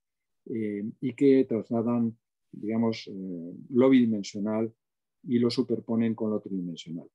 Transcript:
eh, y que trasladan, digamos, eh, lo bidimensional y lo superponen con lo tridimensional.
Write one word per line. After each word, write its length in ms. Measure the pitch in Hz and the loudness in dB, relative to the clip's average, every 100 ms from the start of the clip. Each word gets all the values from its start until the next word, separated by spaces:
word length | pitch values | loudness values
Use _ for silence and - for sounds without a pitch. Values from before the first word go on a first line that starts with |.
| _ _ _ _ - | _ _ _ _ -8
eh, 360 | 113 107 101 107 - | -6 -4 -4 -8 -6
y 120 | 131 | -8
que 300 | 120 139 135 | 2 6 6
trasladan, 720 | 131 113 - 117 113 120 117 113 _ _ _ | 4 -2 -2 -2 0 0 -2 -4 _ _ _
digamos, 560 | - 104 113 117 110 - | -12 -4 -2 -2 -2 -8
eh, 460 | 98 95 87 85 92 - | -12 -10 -10 -12 -14 -2
lo 200 | 120 131 | 4 6
bidimensional 840 | 131 117 107 95 104 104 110 113 - _ _ _ _ | 6 6 2 -4 -6 -2 -2 -4 -8 _ _ _ _
y 140 | - 120 | -2 2
lo 120 | 120 | 2
superponen 640 | 120 117 110 - 113 113 | 0 -2 -4 -2 0 0
con 160 | 110 110 | 0 -2
lo 100 | 104 | -2
tridimensional. 680 | - 95 87 80 - 82 - | -4 -6 -6 -8 -12 -12 -14